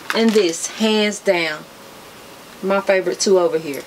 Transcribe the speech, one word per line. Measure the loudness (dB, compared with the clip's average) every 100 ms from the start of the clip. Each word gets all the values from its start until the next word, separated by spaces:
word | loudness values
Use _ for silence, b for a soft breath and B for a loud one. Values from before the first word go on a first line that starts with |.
| -6 0
and | 2
this, | 4 2 -2 -8
hands | -2 0 2 0 -2
down. | 0 0 0 -6 -12 -20 -20 -20 -20 -20 -20 -20 -20 -8
My | -2 -2
favorite | 2 0 0 -2
two | 2 4
over | 4 0
here | -4 -10